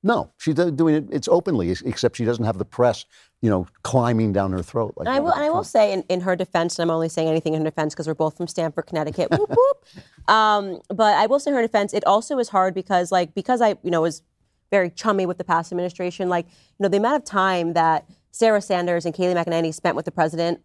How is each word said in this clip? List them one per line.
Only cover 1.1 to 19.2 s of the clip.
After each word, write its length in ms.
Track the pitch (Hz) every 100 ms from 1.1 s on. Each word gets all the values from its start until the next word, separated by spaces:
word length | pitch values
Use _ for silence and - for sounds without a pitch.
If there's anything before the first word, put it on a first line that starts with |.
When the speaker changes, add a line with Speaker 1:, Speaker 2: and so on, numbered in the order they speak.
Speaker 1:
It's 160 | 147 -
openly, 420 | 170 185 131 87
ex-, 120 | 92
except 340 | - - 120 -
she 100 | 113
doesn't 200 | 117 110
have 120 | 95
the 80 | -
press, 400 | - 123 - - _ _ _
you 80 | 117
know, 180 | 95 87 _
climbing 500 | - 135 120 113 110
down 200 | 98 95
her 100 | 92
throat. 300 | 87 117 110 -
Like 120 | -
Speaker 2:
And 20 |
I 40 | 269
Speaker 1:
that 40 |
Speaker 2:
will, 60 | 320
Speaker 1:
with 80 | 349
Speaker 2:
and 80 |
I 60 | 294
will 60 | 349
Speaker 1:
Trump. 100 | -
Speaker 2:
say 260 | 349 208
in, 80 | 190 -
in 120 | 180
her 140 | 180 180
defense, 440 | 185 175 170 -
and 100 | 170
I'm 40 | 165
only 140 | 165
saying 180 | 160 160
anything 260 | 160 160
in 60 | 156
her 80 | 156
defense 240 | 160 156
'cause 140 | - 156
we're 60 | 156
both 220 | 156 -
from 100 | 175
Stamford, 400 | - 160 151 -
Connecticut. 420 | 160 151 156 165
Whoop, 200 | 165 427
whoop. 360 | 453 523 554 _
Speaker 1:
<laughs> 380 | - - _ -
Speaker 2:
Um, 540 | 220 214 208 196 180 _
but 280 | 202 214 208
I 100 | 214
will 120 | 277
say 120 | -
in 40 | 269
her 60 |
defense, 320 | 226 214 202
it 100 | 208 185
also 320 | 202 226 277
is 100 | 233
hard 240 | 196 185
because, 380 | 185 185 185 180
like, 240 | 190 175 -
because 260 | 185 247
I, 80 | 226 196
you 80 | 165
know, 100 | 170
was 220 | 165 156 _ _ _ _ _
very 180 | 202 180
chummy 360 | - 226 196 180
with 100 | 175
the 60 |
past 280 | 175 165 165
administration. 580 | 175 180 175 180 175 180
Like, 180 | 175 180
you 360 | _ _ _
know, 60 | 196
the 80 | 196
amount 200 | 226 294
of 80 | -
time 480 | 202 190 185 170
that 360 | 165 160 160 - _ _
Sarah 300 | - 226 214
Sanders 440 | 196 185 175 170 165
and 80 |
Kayleigh 220 | 156